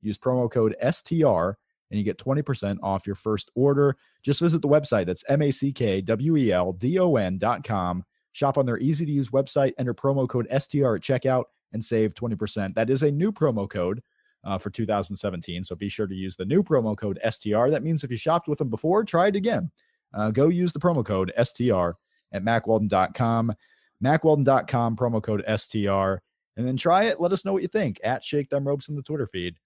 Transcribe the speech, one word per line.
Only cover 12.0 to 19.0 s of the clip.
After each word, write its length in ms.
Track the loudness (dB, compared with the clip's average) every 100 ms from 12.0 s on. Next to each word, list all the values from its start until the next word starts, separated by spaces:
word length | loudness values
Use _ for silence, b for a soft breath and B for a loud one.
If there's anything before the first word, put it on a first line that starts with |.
| 0
twenty 220 | -2 -6 -6
percent. 400 | -6 -6 -4 -2
That 120 | 0
is 140 | 2
a 80 | 2
new 220 | 2 -2
promo 360 | 0 0 0 -4
code, 360 | -2 -2 -4 -8 _ _ _
uh, 120 | -6 -6
for 120 | -6
two 160 | -6 -2
thousand 300 | 0 -2 -6
seventeen, 480 | -6 -6 -8 -10
so 100 | -8
be 140 | -8 -8
sure 180 | -4 -6
to 80 |
use 220 | -4 -8 -6
the 80 |
new 180 | 0 0
promo 340 | 2 2 0 -4
code 220 | -4 -2
S 140 | -4 -4
T 120 | 0
R. 160 | 2 4
That 120 | 2
means 220 | 0 -4
if 60 | -4
you 40 | -6
shopped 300 | 0 0 0
with 140 | -4
them 80 | -2
before, 320 | -2 0 0